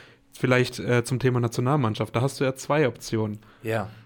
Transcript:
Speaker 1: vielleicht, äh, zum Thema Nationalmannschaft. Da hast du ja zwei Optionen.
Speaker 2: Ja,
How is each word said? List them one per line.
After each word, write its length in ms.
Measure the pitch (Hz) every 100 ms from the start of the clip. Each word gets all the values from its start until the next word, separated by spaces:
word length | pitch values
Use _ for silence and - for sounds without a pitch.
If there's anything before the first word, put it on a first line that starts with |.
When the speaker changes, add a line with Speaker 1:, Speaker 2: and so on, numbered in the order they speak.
| - - _
Speaker 1:
vielleicht, 460 | - 127 127 120 -
äh, 240 | 120 123
zum 140 | 117 131
Thema 220 | 131 123
Nationalmannschaft. 760 | 120 - 123 151 113 107 110 120
Da 60 |
hast 180 | 135 -
du 40 |
ja 100 | 135
zwei 340 | 131 - 151 135
Optionen. 520 | 113 - 113 107 104 - -
Speaker 2:
Ja, 260 | 110 113 104 -